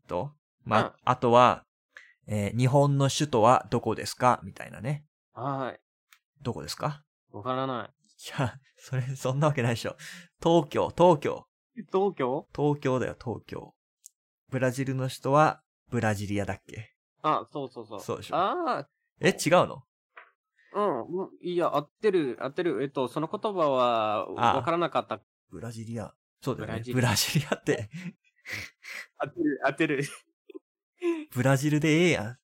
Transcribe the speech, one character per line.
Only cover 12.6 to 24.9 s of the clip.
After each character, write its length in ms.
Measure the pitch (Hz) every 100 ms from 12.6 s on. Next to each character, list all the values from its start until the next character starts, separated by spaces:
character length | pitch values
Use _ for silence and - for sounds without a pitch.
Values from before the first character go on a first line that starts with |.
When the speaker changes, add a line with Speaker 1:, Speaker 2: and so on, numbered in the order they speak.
| 147 143
Speaker 1:
京 200 | 135 127
だ 80 | 110
よ、 80 | -
東 240 | 120 104 -
京。 280 | - - _ _ _ - _ _ _ _
ブ 100 | 131
ラ 120 | 127
ジ 120 | 127
ル 120 | 135 131
の 120 | 131
首 140 | -
都 100 | 131
は 300 | 143 156 - _ _ _
ブ 120 | 120
ラ 120 | 110
ジ 140 | 104 101
リ 140 | 101
ア 40 | 98
だ 100 | -
っ 60 | -
け？ 280 | - 110 _ _ _
Speaker 2:
あ、 260 | 156 135 110
そ 140 | 151 131
う 40 |
そ 140 | 123
う 40 | 107
そ 100 | 104
う。 40 |
Speaker 1:
そ 140 | - 107
う 20 |
で 60 |
し 80 | 101
ょ。 40 | 151
Speaker 2:
あ 520 | 196 339 320 208 - _ _ _
ー。 60 | 165
Speaker 1:
え、 20 |
違 200 | - 151 175
う 40 | 127
の？ 160 | - _ _ _ - - _ _ _ _
Speaker 2:
う 80 | 196
ん、 220 | 208 127
う 220 | - 180
ん。 60 | 180 -
い 140 | 175 175
や、 200 | 151 143
合 40 |
っ 100 | 147 _
て 100 | 214
る、 260 | 185 139 -
合 60 | 135
っ 60 |
て 100 | 143
る。 200 | 175 117
え 40 | 139
っ 20 |
と、 180 | 143 123
そ 120 | 160
の 80 | 160
言 260 | 208 220
葉 160 | 190 151
は 580 | 131 123 117 107 104 - 95
Speaker 1:
あ 160 | 117
あ。 20 | 135
Speaker 2:
わ 60 |
か 80 | 127
ら 60 | 170
な 120 | 165